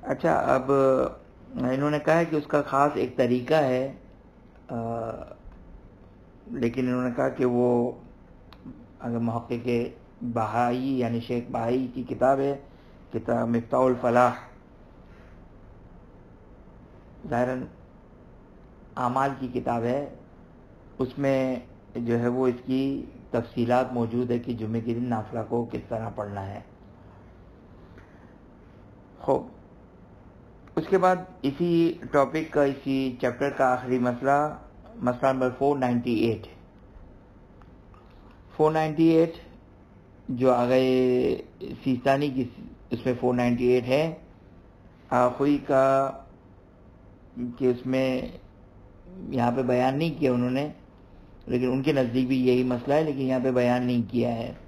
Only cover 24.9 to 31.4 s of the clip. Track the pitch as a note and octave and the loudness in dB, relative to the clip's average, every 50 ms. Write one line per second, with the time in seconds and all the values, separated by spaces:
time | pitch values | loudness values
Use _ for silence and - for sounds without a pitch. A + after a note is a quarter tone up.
24.9 | A#2 A#2 B2 B2+ A#2 A2 G#2+ - - A#2 A2 - A#2 A#2+ A#2+ A#2 - A#2+ A#2+ - | -4 -4 -2 -2 -2 -4 -4 -6 -8 -8 -6 -4 -2 -4 -4 -4 -6 -10 -8 -6
25.9 | A#2 A2 A2 A2 G#2 - G#2 G2+ G2+ G2+ F#2+ G2 G2+ - - - - - - - | -6 -6 -6 -6 -8 -8 -8 -8 -6 -8 -8 -8 -10 -12 -16 -18 -20 -20 -20 -20
26.9 | - - - - - - - - - - - - - - - - - - - - | -20 -20 -20 -20 -20 -20 -20 -20 -20 -20 -20 -20 -20 -20 -20 -20 -20 -20 -20 -20
27.9 | - - - - - - - - - - - - - - - - - - - - | -20 -20 -20 -20 -20 -20 -20 -20 -20 -20 -20 -20 -20 -20 -20 -20 -20 -20 -20 -20
28.9 | - - - - - - - - C3+ - - - - - - - - - - - | -20 -20 -20 -20 -20 -10 0 0 0 0 0 -6 -16 -20 -20 -20 -20 -20 -20 -20
29.9 | - - - - - - - - - - - - - - - - - - D3+ - | -20 -20 -20 -20 -20 -20 -20 -20 -20 -20 -20 -20 -20 -20 -20 -8 -6 -6 -2 0
30.9 | G3 F#3 F3 F#3 F#3 F3+ F3 - - - | 2 4 4 4 2 2 -2 -12 -16 -4